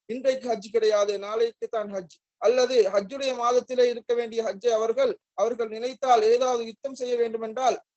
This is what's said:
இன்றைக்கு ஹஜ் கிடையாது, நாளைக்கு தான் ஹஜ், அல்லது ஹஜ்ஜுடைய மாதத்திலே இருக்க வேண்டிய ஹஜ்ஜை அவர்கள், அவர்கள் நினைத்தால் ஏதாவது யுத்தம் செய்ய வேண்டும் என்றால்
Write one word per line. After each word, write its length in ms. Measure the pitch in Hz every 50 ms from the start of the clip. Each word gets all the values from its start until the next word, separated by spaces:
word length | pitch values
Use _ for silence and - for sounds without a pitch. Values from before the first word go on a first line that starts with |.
| _
இன்றைக்கு 400 | - 226 262 247 269 262 - 226 247
ஹஜ் 200 | 226 196 196 220
கிடையாது, 420 | 208 226 220 214 208 208 202 202 202 196
நாளைக்கு 480 | 196 208 214 226 233 233 - - 233
தான் 240 | 220 - 220 208 202 196
ஹஜ், 220 | 190 180 - - _ _ _ _
அல்லது 380 | - - 208 247 254 247 240 262 240 196 190
ஹஜ்ஜுடைய 420 | 196 202 202 185 277 269 277 262 254
மாதத்திலே 500 | 240 240 240 247 247 240 - 254 247 247 247
இருக்க 240 | 233 233 - - 240
வேண்டிய 300 | 240 240 226 226 226 220
ஹஜ்ஜை 260 | 208 202 196 240 240
அவர்கள், 420 | 226 214 220 226 220 262 269 247 185 - _ _ -
அவர்கள் 340 | - 202 233 247 226 233
நினைத்தால் 540 | 220 214 220 240 254 262 - 269 254 247 226
ஏதாவது 440 | 214 220 233 247 262 254 247 233 233
யுத்தம் 300 | 226 214 _ - 269 262
செய்ய 200 | 254 254 247 247
வேண்டும் 260 | 233 233 226 220 220
என்றால் 360 | 220 220 220 247 262 240 196 - - _ _